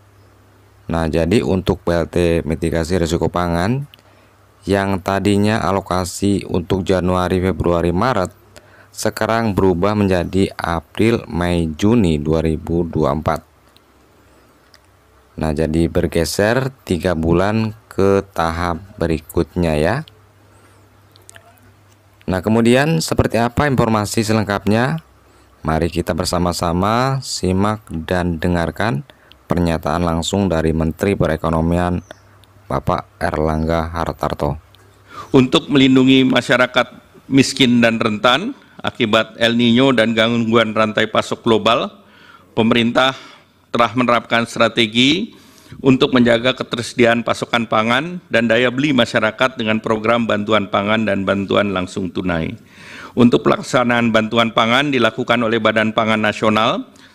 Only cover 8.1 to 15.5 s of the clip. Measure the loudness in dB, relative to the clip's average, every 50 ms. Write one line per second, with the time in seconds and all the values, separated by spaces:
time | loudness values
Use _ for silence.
8.1 | 0 -2 -4 -4 -8 _ _ _ _ -20 -20 _ -20 -20 -20 _ -16 -6 -6 -6
9.1 | -2 -2 -2 0 0 0 0 0 0 2 2 2 2 2 0 0 2 2 2 2
10.1 | 2 0 -2 -2 0 0 0 0 -2 -6 -6 -4 -4 -4 -6 _ -2 0 2 2
11.1 | 2 0 -4 -6 -4 -2 0 0 0 0 0 -2 -2 0 2 2 4 4 4 2
12.1 | 2 0 0 0 0 0 0 0 -2 -2 -4 -2 -2 -2 -2 -2 -2 0 0 0
13.1 | 0 0 -2 -2 -4 -4 -6 _ _ _ _ _ _ _ _ _ _ _ _ _
14.1 | _ _ _ _ _ _ _ _ _ _ _ _ _ _ _ _ _ _ _ _
15.1 | _ _ _ _ _ -6 -4 -2